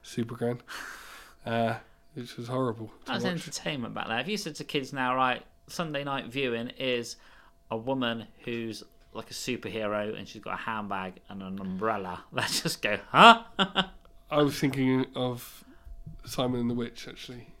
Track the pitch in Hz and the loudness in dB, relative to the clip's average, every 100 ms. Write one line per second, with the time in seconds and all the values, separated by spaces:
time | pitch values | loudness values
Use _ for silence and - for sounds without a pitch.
0 | - - 117 120 120 123 - - - - | -6 -4 -4 -2 -2 -2 -8 -12 -10 -12
1 | - - - - - 117 113 113 - - | -16 -18 -20 -12 0 2 2 0 -8 -20
2 | - 135 120 - 120 131 131 110 110 - | -14 -12 -10 -10 -4 0 0 -2 -10 -12
3 | - 254 190 170 160 - - 147 113 107 | -6 -2 0 -2 -6 -6 -4 -4 -4 -4
4 | - 113 143 208 165 147 147 147 131 139 | -2 -2 0 -4 -4 -8 -2 -2 -2 0
5 | 127 127 127 120 - - - - 165 143 | 2 4 4 2 -4 -20 -12 -6 -4 -2
6 | 143 135 - 131 131 117 120 - 131 123 | -2 -4 -4 -2 0 0 -4 -4 0 0
7 | 117 - - - - - - 113 120 135 | -2 -10 -18 -20 -20 -20 -6 -4 0 0
8 | 120 117 107 - - 117 113 107 - - | 0 -2 -8 -12 -6 -4 -4 -8 -14 -20
9 | - 107 - - - 120 107 110 104 107 | -12 -12 -10 -8 -4 -4 -4 -2 0 0
10 | 107 107 104 110 98 92 - 110 101 98 | -2 -6 -10 -12 -6 -4 -2 -4 -2 -4
11 | 92 - - 98 95 95 95 92 110 107 | -4 -10 -14 -10 -8 -6 -6 -2 0 0
12 | 92 90 - 123 - - 165 - 107 101 | -4 -8 -6 -4 -2 0 -2 -2 0 0
13 | - 135 220 226 - - 190 185 185 - | 4 12 12 12 4 -2 0 0 -4 -8
14 | - - - 151 147 139 143 135 131 131 | -20 -20 0 4 4 4 0 4 4 4
15 | 135 - 127 120 - - - - - - | 2 -2 -2 -2 -10 -18 -20 -20 -16 -14
16 | - - - - 127 123 120 120 120 - | -14 -14 -8 0 0 2 0 0 -4 -8
17 | - 120 - 123 - - | -14 -12 -14 -14 -16 -20